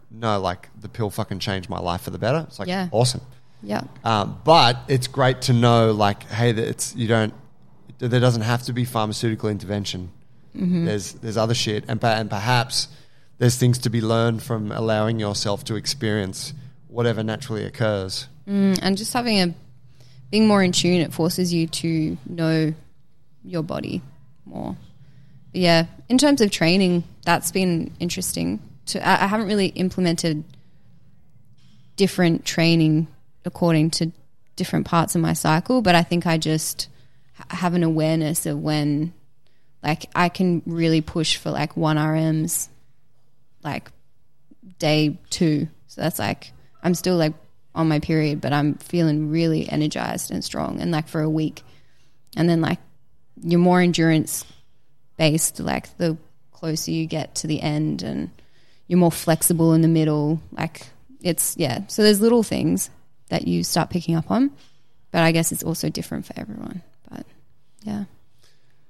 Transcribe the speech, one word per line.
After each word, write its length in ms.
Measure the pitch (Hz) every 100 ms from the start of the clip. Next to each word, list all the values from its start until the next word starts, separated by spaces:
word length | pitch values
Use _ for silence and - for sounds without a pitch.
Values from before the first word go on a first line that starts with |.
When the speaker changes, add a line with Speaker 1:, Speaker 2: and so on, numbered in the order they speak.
| -
Speaker 1:
"No, 280 | 113 117 104
like, 280 | 95 90 - -
the 80 | -
pill 200 | - 107
fucking 280 | - 107 95
changed 300 | - 95 87
my 100 | 90
life 220 | 90 90
for 80 | -
the 80 | 87
better." 260 | 113 151 156
It's 100 | -
like, 100 | 98
Speaker 2:
Yeah. 200 | 185 180
Speaker 1:
awesome. 300 | 107 127 - - - - -
Speaker 2:
Yeah. 200 | 202 - - -
Speaker 1:
Um, 340 | - 107 101 101
but 320 | - 165 123 123 -
it's 180 | 127 123
great 360 | - 131 127
to 100 | -
know, 380 | 120 120 117 113
like, 320 | 107 101 101 -
hey, 220 | 107 117
that 160 | 110 113
it's, 260 | 113 - -
you 100 | 113
don't, 240 | 113 107 - - - - - - -
there 220 | 127 123
doesn't 220 | 123 117
have 200 | 110 120
to 80 | 123
be 120 | 123
pharmaceutical 640 | 123 117 107 104 117 110 107
intervention. 640 | 101 90 104 98 92 90 - - - - -
Speaker 2:
Mm-hmm. 280 | 185 175 170
Speaker 1:
There's, 260 | 107 -
there's 220 | - 113 107
other 180 | 110
shit, 300 | 123 - 107 -
and 120 | 117
per-, 80 | 120
and 200 | 110 107
perhaps 580 | 101 110 123 120 - - - - - - -
there's 180 | 123 120
things 220 | 127 120
to 120 | 123
be 100 | 113
learned 420 | 110 113 117 113
from 300 | - 113 107
allowing 480 | 107 113 110 110 113
yourself 420 | 104 101 113 101
to 120 | - 107
experience 760 | - - 110 107 95 - - - - - -
whatever 340 | 117 117 110
naturally 420 | 110 110 - 110
occurs. 600 | 101 - 110 104 95 - - - -
Speaker 2:
Mm, 300 | 202 196 185
and 140 | 185 190
just 160 | 220
having 260 | 247 240 208
a, 140 | 180 165 - - - - - - -
being 180 | 208 220
more 120 | 202
in 100 | 185
tune, 280 | 175 175 180
it 100 | 151
forces 400 | - 165 180 180
you 160 | 170 165
to 480 | - 165 165 156 175 -
know 480 | 170 160 160 156 156 - - - - - -
your 180 | - 175
body 400 | 151 - - 180 - - - -
more. 300 | - - - - - - - - - - -
But 80 | -
yeah, 260 | 175 165 165 - -
in 100 | 254
terms 220 | 294 285
of 100 | 208
training, 540 | - 165 185 190 175 170 -
that's 280 | - 170 -
been 400 | 196 185 170 170 -
interesting. 580 | 175 185 185 - 170 208 - - -
To, 200 | 202 -
I, 180 | 190
I 20 | 196
haven't 180 | 214 196
really 200 | 208 190
implemented 760 | - 180 - 180 165 170 151 - - - - - - - - - - - - - - - -
different 480 | 190 - 175 165
training 640 | - - 165 165 156 156 165 - - -
according 460 | 175 - 175 160 160
to 200 | - 165 - - - - -
different 300 | 180 160 151
parts 280 | 170 -
of 60 | 170
my 120 | 165
cycle, 500 | 165 156 156 - 254
but 120 | 208
I 80 | 175
think 240 | 170 175 170
I 120 | 165
just 500 | 156 156 - - - - - - -
ha-, 220 | - - 180
have 180 | 180
an 80 | 175
awareness 640 | 165 156 156 160 151 165 160
of 120 | 147
when, 520 | 156 151 147 147 165 - - - - - - -
like, 240 | 151 156 -
I 140 | - 175
can 340 | - 185 170 -
really 340 | 165 165 160
push 360 | 156 175 156 -
for, 140 | 160
like, 260 | 135 151 -
one 200 | 160 156
R 160 | 151
Ms, 540 | 156 160 156 160 - - - - - - - - - - -
like, 280 | 151 139 - - - - - - - - 190 -
day 400 | 156 151 151 139 -
two. 380 | - 170 147 156 - -
So 160 | -
that's, 160 | - -
like, 340 | 101 - - - - -
I'm 120 | 180
still, 220 | 170 180 180
like, 160 | 156 156 - - -
on 140 | 165 160
my 100 | 151
period, 400 | - 160 151 147
but 120 | 131
I'm 220 | 143 147
feeling 560 | - - 175 160 151 151
really 380 | 160 165 160 -
energized 600 | 147 151 - - - -
and 140 | 185
strong, 360 | - - 76 -
and, 100 | 175
like, 180 | 160 156
for 140 | 165
a 80 | 156
week. 320 | 156 156 - - - - - - - - -
And 120 | 170
then, 120 | 165
like, 180 | 156 180 - - - - - -
you're 180 | 170 175
more 200 | 180 180
endurance 640 | 175 170 165 160 - - - - - - - - - -
based, 440 | 160 156 - -
like, 360 | - 65 - -
the 220 | 170 160 - - -
closer 380 | - 165 160 -
you 160 | 165 160
get 280 | 160 - -
to 100 | 151
the 160 | 156
end, 400 | 156 151 156 147
and 280 | - - 117 - - - - - -
you're 120 | 175
more 120 | 170
flexible 600 | - - 160 - 170 165
in 80 | 160
the 80 | 160
middle. 540 | 165 156 151 147 160 -
Like, 360 | - 165 - - - - -
it's, 320 | 180 160 - -
yeah. 300 | 147 113 98
So 160 | -
there's 180 | 214 202
little 220 | 226 240
things 480 | 214 139 147 185 - - - - -
that 180 | 170 -
you 160 | 175
start 280 | 170 - -
picking 260 | 180 165 165
up 120 | 156
on, 200 | 202 277 - - - - - -
but 100 | -
I 80 | 165
guess 220 | 165 165
it's 100 | 170
also 260 | 165 160 160
different 380 | - - - -
for 60 | -
everyone. 460 | - - - 180 - - -
But 160 | - - - - - - -
yeah. 220 | 214 208 202 - - - - - - - -